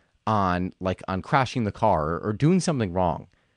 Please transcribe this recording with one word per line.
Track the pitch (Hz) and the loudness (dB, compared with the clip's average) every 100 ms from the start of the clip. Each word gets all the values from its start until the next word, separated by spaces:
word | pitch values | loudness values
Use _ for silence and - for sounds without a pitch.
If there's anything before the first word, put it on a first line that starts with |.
| _ _ - | _ _ 0
on, | 107 92 90 92 - | 2 2 2 -2 -4
like, | 92 90 - | -4 -4 -4
on | 92 | -6
crashing | - 147 123 131 | 0 0 0 -2
the | 104 | -4
car | - 110 85 76 | 0 2 2 0
or, | 85 | -2
or | 104 | -4
doing | 104 147 185 | 0 2 2
something | 180 143 101 | 0 -2 -2
wrong. | 90 87 76 - _ _ | 0 0 -2 -8 _ _